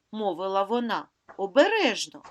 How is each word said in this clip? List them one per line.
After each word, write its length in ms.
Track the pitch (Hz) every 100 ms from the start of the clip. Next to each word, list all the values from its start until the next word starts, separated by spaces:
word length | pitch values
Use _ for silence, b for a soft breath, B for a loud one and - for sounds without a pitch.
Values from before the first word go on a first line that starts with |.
| _
мовила 500 | 214 208 165 190 190
вона. 460 | 196 240 233 185 - _ - -
«Обережно, 840 | 190 214 349 440 311 190 160 143 -